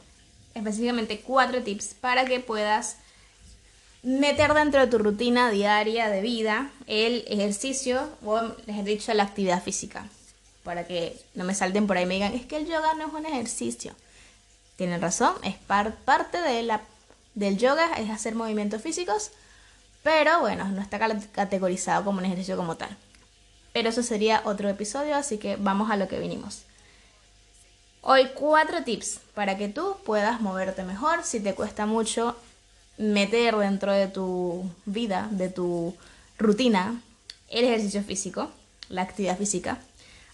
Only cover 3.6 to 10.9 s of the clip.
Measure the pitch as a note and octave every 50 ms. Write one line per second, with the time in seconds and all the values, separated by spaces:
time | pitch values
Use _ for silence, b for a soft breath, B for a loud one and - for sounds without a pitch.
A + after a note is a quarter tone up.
3.6 | b b b b b b b b - B3+ C4 C4+ C#4+ C#4+ C#4+ D4 D4+ D4 D4+ D4+
4.6 | D4+ D4 C#4+ C4+ C4 - B3 A3 G#3 G#3 G#3 G#3+ A#3+ A#3+ A#3+ B3 B3 A#3 G#3 G3+
5.6 | G3+ G#3 G#3 G#3+ G#3+ A3 A3+ A#3 A3+ G#3+ G3+ F#3+ G3+ B3 A#3+ A3+ A3 G#3+ G#3 A#3
6.6 | C#4 C#4 - - - - G#3+ G#3+ A3 A#3 A#3+ A3+ - - G#3+ G3+ G3+ G#3 G3+ -
7.6 | - C4+ C4 C4 - B3 B3 C4 D4+ D4+ - - - G#3 G#3+ A3+ A3+ A3 - -
8.6 | - G#3 G#3 G#3 G3 G3+ G#3+ G#3 - A#3+ A3 G#3 G3+ G3+ G3+ G3+ G3 F3+ F3 F#3
9.6 | - G3 F#3+ - - - - - - G#3 - - - - - _ _ _ _ _
10.6 | - F3 F3 F3 E3+ F3